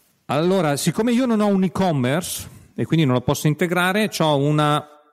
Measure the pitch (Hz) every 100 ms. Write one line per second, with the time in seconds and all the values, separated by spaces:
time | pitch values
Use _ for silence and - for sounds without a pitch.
0 | _ _ - 131 170 190 156 143 - 160
1 | 226 240 254 220 208 196 185 - 190 147
2 | 123 151 175 - - - - - 120 160
3 | 147 127 120 143 156 147 180 180 180 196
4 | 214 - 160 143 143 151 147 147 - -
5 | _